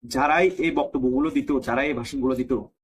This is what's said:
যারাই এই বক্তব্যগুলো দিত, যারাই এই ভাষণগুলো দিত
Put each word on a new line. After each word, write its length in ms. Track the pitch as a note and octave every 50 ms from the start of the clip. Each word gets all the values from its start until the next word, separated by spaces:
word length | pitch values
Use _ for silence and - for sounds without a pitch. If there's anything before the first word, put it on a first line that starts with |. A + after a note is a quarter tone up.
| -
যারাই 420 | A#2+ A#2+ C3+ C#3 D3 D3+ E3+ F#3 F#3 F3+ - -
এই 80 | E3 C#3+ D3
বক্তব্যগুলো 500 | D3 C#3+ - C#3+ B2+ B2+ B2 C3 D3 D#3+ D3
দিত, 140 | C#3+ C3+ - D3 C3 B2
যারাই 200 | - A#2 B2 C#3 D3+
এই 60 | C#3+ A#2+
ভাষণগুলো 340 | A#2 A#2 - C#3 B2 C3 C3 B2
দিত 120 | B2 B2 C3 A2+ - - _ _